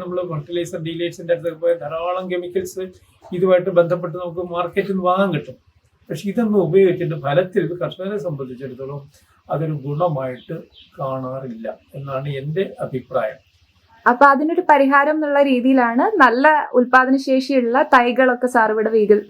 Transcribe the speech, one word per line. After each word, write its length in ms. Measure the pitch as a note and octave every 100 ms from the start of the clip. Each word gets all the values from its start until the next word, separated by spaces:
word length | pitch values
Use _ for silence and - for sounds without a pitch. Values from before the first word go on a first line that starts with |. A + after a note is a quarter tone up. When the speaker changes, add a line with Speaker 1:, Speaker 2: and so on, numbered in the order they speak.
Speaker 1:
നമ്മൾ 260 | F3+ F3+ E3+
ഫെർട്ടിലൈസർ 500 | D3+ D3 F3 E3+ F3+
ഡീലേഴ്സിന്റെ 540 | D#3+ E3 E3+ F3 E3+
അടുത്തൊക്കെ 260 | E3 E3 D#3
പോയാൽ 180 | E3+ E3+
ധാരാളം 540 | D3 E3 F3 F3+ F#3
കെമിക്കൽസ് 480 | F3+ F3 F#3 F#3 F#3 F#3 - _ _ -
ഇതുമായിട്ട് 360 | F3 F#3 F3+ F3
ബന്ധപ്പെട്ട് 480 | F3 E3+ F3 F3 F3+
നമുക്ക് 360 | F3 E3 F3
മാർക്കറ്റിൽ 380 | E3+ F3 G3 F#3+
നിന്ന് 120 | F#3+
വാങ്ങാൻ 300 | F3+ F#3 G3
കിട്ടും. 200 | D3+ - - _ _ _ _ -
പക്ഷെ 200 | D3+ G3+
ഇതൊന്നും 300 | A3 A3+ G#3
ഉപയോഗിച്ചിട്ട് 600 | D#3+ F#3 F#3+ D#3+ D#3+ D#3+
ഫലത്തിൽ 560 | C#3 E3+ F#3 G3+ D#3+ F3
കർഷകനെ 400 | D3+ D3 F#3+ G#3
സംബന്ധിച്ചിടത്തോളം 920 | E3+ C#3 B2+ B2 C3+ B2+ C3+ C#3+ C#3 _ _ _ -
അതൊരു 220 | D3 D#3+
ഗുണമായിട്ട് 880 | D3 C3+ D3 F3 C#3 C3 B2 - A#2 - - - -
കാണാറില്ല 800 | C3+ C3 B2+ C3 C3 A2+ A#2+ - _ C#3
എന്നാണ് 340 | C#3 C3+ C#3+
എൻ്റെ 460 | C#3 C#3+ E3 G3 -
അഭിപ്രായം. 760 | C3 B2+ - B2 G#2+ - _ _ _ _ _ _ A3
Speaker 2:
അപ്പൊ 160 | B3 C#4+
അതിനൊരു 380 | C4+ D4+ E4+ F4+
പരിഹാരം 460 | D4 C4+ C#4 C#4+ D#4
എന്നുള്ള 260 | D4+ C#4+
രീതിയിലാണ് 800 | C#4+ B3 B3+ C4+ A#3 A#3 F#4 G#4+
നല്ല 480 | B3+ A#3+ D4+ D4+ -
ഉൽപാദനശേഷിയുള്ള 1080 | B3+ B3 B3+ C4 C4+ C4+ C4 C4 C4+ A#3 B3+ D4+
തൈകളൊക്കെ 540 | C4 A#3+ A#3+ B3+ B3 B3+
സാർ 240 | B3 A3
ഇവിടെ 180 | G#3+ A3
വിക-, 360 | A3 G#3 G#3 G#3